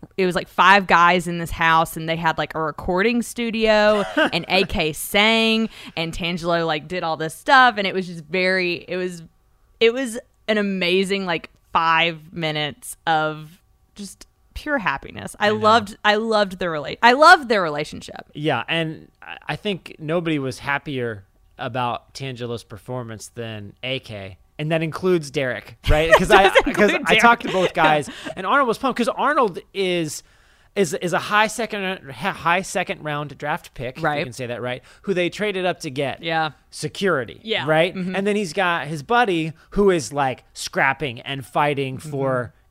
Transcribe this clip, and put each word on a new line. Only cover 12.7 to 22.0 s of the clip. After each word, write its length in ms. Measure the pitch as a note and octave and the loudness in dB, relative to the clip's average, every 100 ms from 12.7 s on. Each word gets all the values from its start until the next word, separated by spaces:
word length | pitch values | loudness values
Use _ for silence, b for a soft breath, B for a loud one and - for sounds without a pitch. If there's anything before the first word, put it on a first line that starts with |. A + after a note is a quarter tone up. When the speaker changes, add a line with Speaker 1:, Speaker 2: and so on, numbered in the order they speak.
| - - - - | -8 -16 -8 -2
Speaker 1:
of 560 | D#3+ D#3 D#3 D#3 E3+ _ _ _ - | 0 0 -4 -12 -20 _ _ _ -18
just 320 | G3 - - _ _ | -18 -18 -20 _ _
pure 240 | - D4+ C#4+ | -14 -6 -2
happiness. 580 | F3 C3+ - - - - | 0 -2 -6 -12 -12 -2
I 100 | G#3 | 0
Speaker 2:
I 20 | |
know. 60 | G#3+ | 4
Speaker 1:
loved, 400 | G#3+ A#3 G3+ A3 G#3 | 4 4 2 -2 0
I 100 | G#3 | 2
loved 440 | A3+ G#3+ G3+ F#3 | 2 0 0 -2
the 80 | F3+ | -4
rela-, 300 | D#3 C3+ - | -4 -6 4
I 80 | A#3 | 6
loved 380 | B3+ D#4 - B3 | 8 10 8 6
their 120 | A3 | 0
relationship. 640 | E3+ D3 D#3 - - - - | 2 -2 -6 -10 -14 -16 -16
Speaker 2:
Yeah, 300 | - D3+ B2 - | -6 -2 -2 -2
and 420 | E3 D#3+ D3 D#2 _ | -2 -2 -6 -16 _
I, 160 | - D#2+ - | -18 -14 -10
I 60 | D3+ | -8
think 400 | G#3 F3+ - - | -6 -6 -10 -12
nobody 400 | C#3 E3+ E3 D3+ | -4 -2 0 -2
was 200 | C3 A#2+ | -2 -6
happier 680 | - C#3+ D#3 C3 A#2+ G#2+ G2 _ _ - | -4 -4 -4 -6 -6 -8 -14 _ _ -12
about 560 | C3 B2 B2 A2+ | -8 -4 -4 -4